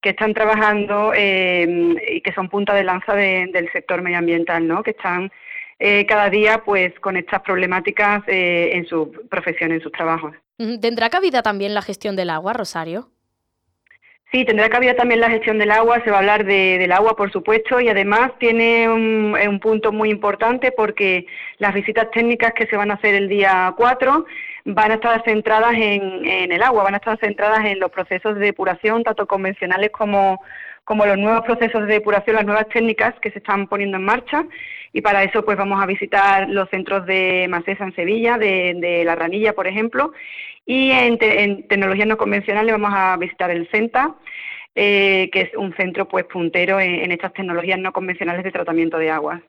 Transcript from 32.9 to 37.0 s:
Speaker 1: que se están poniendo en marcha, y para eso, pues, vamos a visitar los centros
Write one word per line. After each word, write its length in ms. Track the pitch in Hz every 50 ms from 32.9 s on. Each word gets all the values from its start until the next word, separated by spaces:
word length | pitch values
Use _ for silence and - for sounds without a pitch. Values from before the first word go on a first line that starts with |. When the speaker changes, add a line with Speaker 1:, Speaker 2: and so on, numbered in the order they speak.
| 220 - 214 226 254 -
Speaker 1:
que 120 | - 208
se 80 | - 202
están 280 | 202 - 202 196 196 185
poniendo 300 | - 202 202 202 196 190
en 60 | 190
marcha, 420 | 196 220 254 247 - - 294 320 320 - - - - - - - - _
y 80 | 214
para 220 | - 214 202 196 196
eso, 200 | 190 - 226 208
pues, 140 | 214 208 185
vamos 240 | 202 196 202 196
a 40 | 196
visitar 600 | 185 190 196 202 180 - 202 196 196 196 196 196 -
los 200 | 196 196 190 185
centros 360 | - 190 185 - 196 196